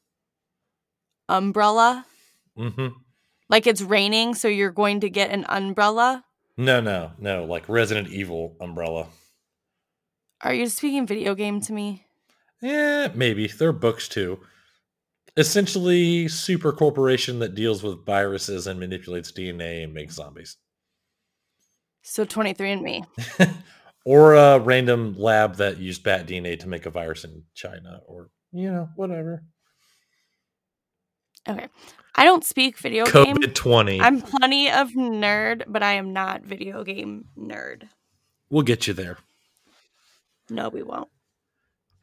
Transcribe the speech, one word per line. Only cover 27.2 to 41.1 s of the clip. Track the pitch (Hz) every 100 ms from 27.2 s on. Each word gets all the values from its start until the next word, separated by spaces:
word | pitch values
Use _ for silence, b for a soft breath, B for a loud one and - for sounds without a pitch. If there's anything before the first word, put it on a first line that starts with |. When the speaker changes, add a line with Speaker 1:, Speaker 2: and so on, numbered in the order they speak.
Speaker 2:
in | 82 80 80
China, | - - 90 87 90 -
or, | 87 87 _ _
you | 175 190
know, | 180 160 160
whatever. | 190 170 160 165 - _ _ _ _ _ _ _ _ _ _ _ _ _ _ _ _ _ _ _ -
Speaker 1:
Okay. | 208 - b b b b
I | -
don't | 302 370
speak | - - 262 -
video | - 220 233
game. | 147 139 277
Speaker 2:
covid | 131
twenty. | - 127 117 104 95
Speaker 1:
I'm | 233 269
plenty | - 277 254 277 285
of | - 269
nerd, | 240 247 214 208 208 220 226 247
but | 214
I | 202
am | 202 190
not | 190 190 190
video | 196 196 196 202
game | 202 196 104 104 - -
nerd. | 107 107 64 - - _ _ _ _ _ _
Speaker 2:
We'll | 151
get | 127 117 -
you |
there. | 90 90 87 _ _ _ _ _ _ _ _ _ _ _ _ -
Speaker 1:
No, | 113 113
we | -
won't. | - - -